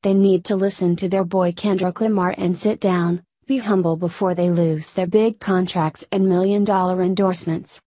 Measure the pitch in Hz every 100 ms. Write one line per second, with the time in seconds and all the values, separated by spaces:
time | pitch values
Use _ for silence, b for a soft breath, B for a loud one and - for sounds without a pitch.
0 | 202 196 196 185 - 196 196 - 180 170
1 | 190 190 175 190 180 175 208 185 180 175
2 | 220 202 180 - 185 180 214 226 196 180
3 | 170 175 _ _ _ 269 214 190 170 165
4 | 175 - 190 180 175 175 165 156 156 -
5 | 185 208 226 220 - 185 185 180 156 -
6 | - 196 190 180 190 202 202 196 180 185
7 | 185 190 196 180 - 165 - -